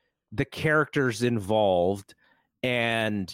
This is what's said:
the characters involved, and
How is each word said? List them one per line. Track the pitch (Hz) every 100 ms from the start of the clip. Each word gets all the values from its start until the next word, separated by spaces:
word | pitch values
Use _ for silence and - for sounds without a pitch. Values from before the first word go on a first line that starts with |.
| _ _ _
the | 107
characters | 139 - 160 151 143 143 131 104
involved, | 120 117 95 110 104 90 87 98 - - _ _ _ _
and | 127 123 117 113 110 104 92